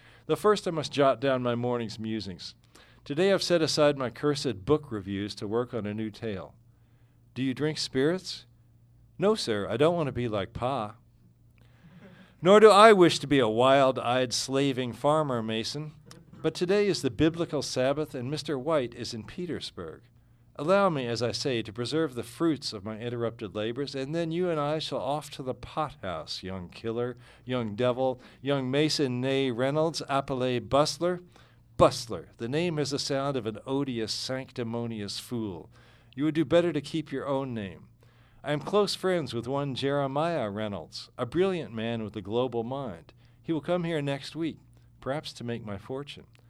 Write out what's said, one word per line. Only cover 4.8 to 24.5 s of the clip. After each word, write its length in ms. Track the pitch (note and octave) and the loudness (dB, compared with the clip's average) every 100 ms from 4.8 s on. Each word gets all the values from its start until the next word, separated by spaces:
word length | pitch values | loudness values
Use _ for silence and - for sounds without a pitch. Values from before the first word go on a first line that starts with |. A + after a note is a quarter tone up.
| - | 0
reviews 440 | G#2+ F#2 G2 G2+ - | -8 -4 -4 -4 -6
to 100 | G#2+ | -4
work 260 | A2+ B2 | -2 -2
on 140 | A#2+ G2+ | -4 -6
a 80 | |
new 160 | G#2+ A2 | -4 -6
tale." 440 | G#2 A2+ F#2+ D2 - _ _ _ _ _ _ _ | -6 -8 -8 -10 -18 _ _ _ _ _ _ _
"Do 80 | - | -6
you 120 | C3+ | -4
drink 240 | B2+ D3 D3+ | -2 -4 -4
spirits?" 640 | - C3 C#3+ F#3 F#3 - - _ _ _ _ _ - - | -4 2 2 0 -6 -14 -16 _ _ _ _ _ -20 0
"No, 160 | F#3 | 2
sir, 340 | A3 - G#2+ F2+ | 2 0 0 0
I 80 | A2+ | 2
don't 180 | D3+ | 4
want 140 | F3 C#3+ | 4 -2
to 40 | |
be 160 | A#2+ A#2+ | -2 -2
like 240 | G#2 F#2+ | -2 -4
Pa." 440 | - A#2+ C3+ G#2+ A2 _ _ _ _ _ _ - _ - - - - - _ | -4 -4 -2 -6 -10 _ _ _ _ _ _ -20 _ -20 -20 -20 -20 -20 _
"Nor 180 | E3 G#3 | 8 12
do 100 | G#3+ | 12
I 220 | G3 A3 | 12 10
wish 260 | G#3 E3+ - | 10 8 6
to 60 | C#3 | 2
be 120 | C#3 | 4
a 100 | A2+ | 4
wild-eyed 840 | A2 C3 C#3 C3+ B2 A#2 B2+ B2+ | 6 6 8 6 2 0 0 0
slaving 600 | - - C3+ C#3+ B2+ B2 | -2 -2 0 0 0 -4
farmer, 500 | G#2 C#3+ D#3 D3 B2 | -2 2 2 2 -2
Mason. 500 | A2+ A2+ A2 D3 D3+ - - - - - | -2 -4 -4 -8 -10 -14 -20 -20 -20 -6
But 120 | D#3+ | -6
today 320 | D#3 F3 G3+ G#3 | -2 0 2 2
is 160 | D#3 | 2
the 80 | C3+ | -2
biblical 520 | G2+ D#3 E3 E3 D3 | 2 2 2 -2 -2
Sabbath, 520 | A#2+ - B2+ C#3+ D3+ | -4 0 0 0 -4
and 160 | C#3 A#2+ | -6 -6
Mister 280 | D3 C#3+ C#3 | -6 -4 -4
White 360 | C3 D#3+ A#2+ | 0 0 0
is 200 | A#2 A#2 | -6 -10
in 100 | A#2 | -8
Petersburg. 800 | G#2 - F3 A2+ - - E2 D#2 - _ _ _ _ - | -10 -10 -8 -8 -8 -12 -14 -14 -20 _ _ _ _ -8
Allow 300 | C#3+ G3 G3 | 2 4 4
me, 180 | D3+ A#2+ | 2 -2
as 160 | A2+ | -2
I 100 | A#2 | -2
say, 280 | G#2 D3 A#2+ | -2 -2 -2
to 120 | A2 | -4
preserve 420 | G#2 A#2+ D3+ D#3+ | -6 -4 -2 -2
the 80 | B2 | -4
fruits 500 | G#2 - E3 C#3 - | -10 -2 0 0 -4
of 100 | G#2+ | -8
my 160 | F#2+ A2 | -8 -8
interrupted 560 | A#2+ A#2+ A#2 A#2 G#2+ | -6 -4 -4 -4 -8
labors, 400 | G#2 G#2+ A#2+ C#3 | -4 -4 -4 -6
and 200 | C3+ C3+ | -6 -4
then 160 | E3 E3+ | -2 -2
you 180 | D#3+ | -2
and 100 | F3+ | 0